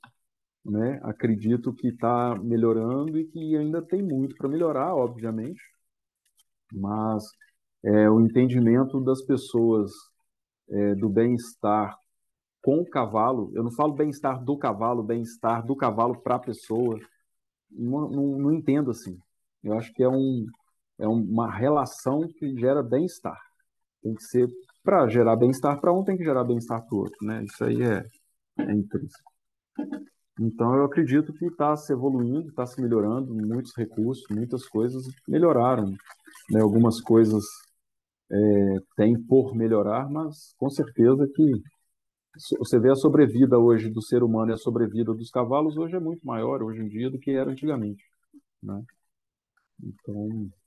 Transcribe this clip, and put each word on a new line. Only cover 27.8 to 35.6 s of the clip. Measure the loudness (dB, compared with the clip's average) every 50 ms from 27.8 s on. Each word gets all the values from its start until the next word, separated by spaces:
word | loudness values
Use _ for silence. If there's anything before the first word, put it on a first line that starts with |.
| 0
é, | 0 0 -2 -4 -8 -16 _ _ _ _ _ _ _ _ -6
é | -4 -2 0
intrínseco. | -2 -2 -2 -6 -8 -8 -10 -14 -18 _ _ _ _ _ _ _ _ _ _ _ -10 -10 -10 -12 -14 -16 -20 _ _ _ _ _ -6
Então, | -4 -4 -2 0 0 2 2
eu | 2 2
acredito | 2 2 0 0 2 2 2 0 0 -4
que | -8 -8 -6 -4
tá | -2 0 0 0
se | -2 -2 -4 -4
evoluindo, | -2 -2 -2 -2 -2 -2 -2 -4 -4 -6 -8 -8
tá | -8 -8
se | -8 -6 -4
melhorando, | -2 0 2 2 2 0 0 -2 -4 -6 -6
muitos | -6 -4 -4 -4 -4 -6 -8 -8
recursos, | -8 -8 -6 -4 -2 -2 -2 -4 -6 -8 -8
muitas | -6 -6 -4 -4 -6 -8 -8 -4
coisas | -2 -2 -2 -2 -2 -6 -10 -12 -14 _ _
melhoraram, | -2 0 2 4 4 4 4